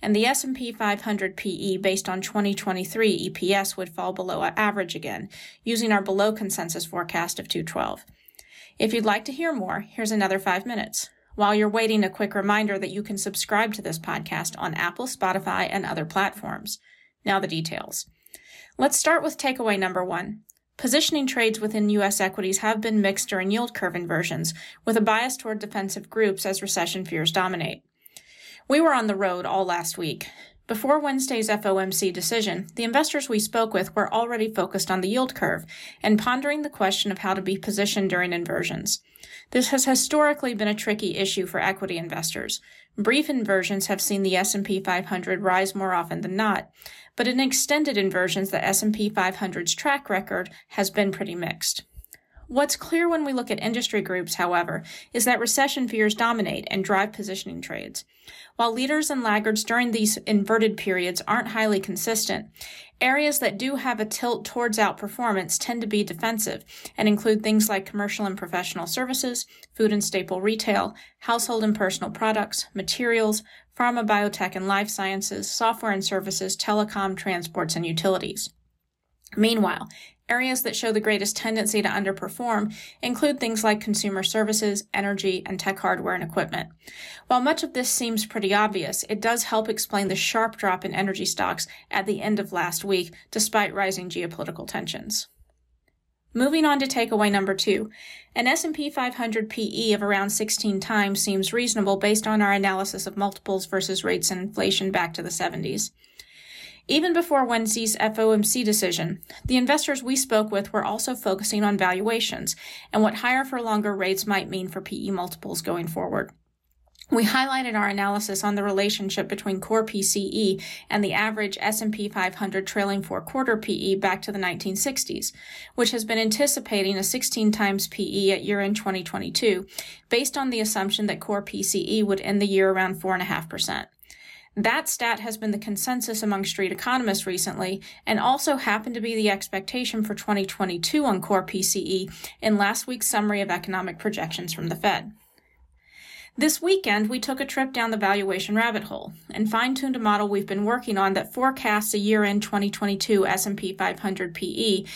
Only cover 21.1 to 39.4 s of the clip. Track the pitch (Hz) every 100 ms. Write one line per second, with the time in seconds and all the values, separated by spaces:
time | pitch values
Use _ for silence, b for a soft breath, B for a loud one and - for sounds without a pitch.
21.1 | 302 262 247 226 220 214 214 208 208 202
22.1 | 202 190 202 190 190 220 214 220 214 196
23.1 | 196 - 190 190 220 240 - 175 175 170
24.1 | 165 175 160 165 - B B 285 226 214
25.1 | 220 254 - 226 214 208 208 196 - -
26.1 | 220 208 190 185 190 196 185 170 185 165
27.1 | 165 165 185 185 175 - - _ _ B
28.1 | B B B B B B 294 330 262 214
29.1 | 196 196 180 180 190 185 175 165 180 160
30.1 | - - B B B - 220 269 302 285
31.1 | 262 262 226 214 208 208 190 190 185 190
32.1 | 180 170 233 208 175 - - 233 269 302
33.1 | 294 269 214 214 233 220 202 - 208 -
34.1 | 226 233 233 220 202 185 185 170 185 185
35.1 | 247 262 - - 170 160 B B B 214
36.1 | 214 247 262 285 302 294 - 196 190 202
37.1 | 190 190 196 185 196 214 202 208 208 190
38.1 | 180 180 175 170 - 170 - 196 - B
39.1 | B B B